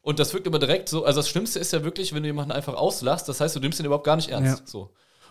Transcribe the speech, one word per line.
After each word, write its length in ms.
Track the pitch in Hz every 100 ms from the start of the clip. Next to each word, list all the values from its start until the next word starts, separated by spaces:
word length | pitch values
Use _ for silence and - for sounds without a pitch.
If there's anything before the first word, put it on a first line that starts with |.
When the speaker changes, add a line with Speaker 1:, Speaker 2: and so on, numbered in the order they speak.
Speaker 1:
Und 160 | 151 147
das 160 | 147
wirkt 120 | 190 175
immer 120 | 156
direkt 320 | 139 185 -
so, 160 | 156 147
also 140 | 147
das 100 | 143
Schlimmste 280 | 170 226 -
ist 140 | 175
ja 120 | 160
wirklich, 280 | 156 - 185
wenn 100 | 147
du 40 | 151
jemanden 240 | 147 143
einfach 220 | 139 147
auslachst, 560 | 131 - - 123 170 -
das 100 | 131
heißt, 160 | 151 151
du 40 |
nimmst 200 | 135 170
ihn 60 | 147
überhaupt 180 | 143
gar 120 | 147 160
nicht 120 | 156
ernst, 300 | 123 135 131
Speaker 2:
Ja. 80 | -
Speaker 1:
so. 240 | 104 95 _ _ _ -